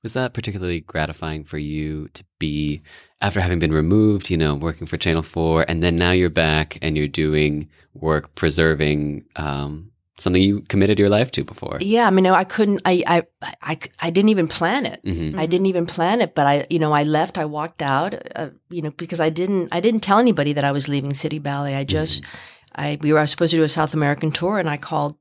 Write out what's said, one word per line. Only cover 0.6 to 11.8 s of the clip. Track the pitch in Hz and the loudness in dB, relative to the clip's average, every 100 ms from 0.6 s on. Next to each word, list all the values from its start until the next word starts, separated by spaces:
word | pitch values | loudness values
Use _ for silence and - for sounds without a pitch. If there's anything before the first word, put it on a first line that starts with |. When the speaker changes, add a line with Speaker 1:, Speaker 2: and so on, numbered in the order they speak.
| 90 85 | -4 -4
Speaker 1:
gratifying | - 80 76 78 80 78 | -6 -4 -4 -6 -8 -8
for | 76 76 | -8 -8
you | 73 76 76 78 76 | -6 -6 -6 -8 -10
to | - - _ | -16 -20 _
be, | 80 73 76 73 _ - _ _ | -4 -2 -4 -4 _ -20 _ _
after | 101 98 | -2 0
having | 90 87 | 0 2
been | 80 | 2
removed, | 78 80 104 107 101 - | 2 4 4 4 2 0
you | 87 | 0
know, | 76 | 0
working | 71 82 80 82 | 0 -4 -6 -8
for | 82 | -4
Channel | 90 80 | 0 0
four, | 80 85 80 80 - | -2 -2 2 2 2
and | 82 | 2
then | 85 82 | 2 2
now | 87 | 2
you're | 90 90 | 4 2
back | 80 80 78 76 - | 2 4 2 0 -4
and | 78 76 | -4 -2
you're | 73 | -2
doing | 69 78 76 76 76 76 _ _ - | 0 0 2 2 0 -8 _ _ -6
work | 78 76 - - | -2 -2 -2 -2
preserving, | 82 73 80 73 76 73 73 73 - - | -2 4 2 4 0 0 -2 -6 -12 -10
um, | 76 71 71 76 98 _ _ - | -6 -6 -8 -10 -16 _ _ -6
something | - 90 | 0 2
you | 98 101 | 4 2
committed | - 101 98 104 | 0 2 4 4
your | 101 | 4
life | 104 127 | 4 0
to | - | -4
before? | - - - - | -8 -10 -10 -6